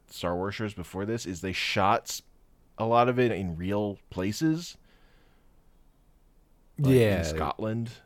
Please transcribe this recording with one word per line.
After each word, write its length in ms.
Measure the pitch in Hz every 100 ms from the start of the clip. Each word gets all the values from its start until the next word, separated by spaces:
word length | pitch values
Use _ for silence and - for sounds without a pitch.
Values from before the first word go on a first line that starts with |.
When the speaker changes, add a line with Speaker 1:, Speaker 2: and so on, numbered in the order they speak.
| _
Speaker 1:
Star 280 | - 87 87
Wars 200 | 98 101
shows 180 | 107
before 320 | 98 82 92 101
this 220 | 117 87
is 140 | 90
they 120 | 95
shot 520 | 90 - 107 95 117 -
s-, 180 | - - _ _ _ _ -
a 60 | 113
lot 220 | 117 123
of 120 | 123
it 120 | 120
in 240 | 92 92 82
real 440 | 90 101 107 95 -
places. 680 | 92 95 107 160 160 175 - _ _ _ _ _ _ _ _ _ _ _ _ _ _ _ _ _ _ _ -
Like, 140 | 135
in 60 | 127
Speaker 2:
Yeah. 240 | 110 92
Speaker 1:
Scotland. 680 | 80 80 78 - 110 113 117 -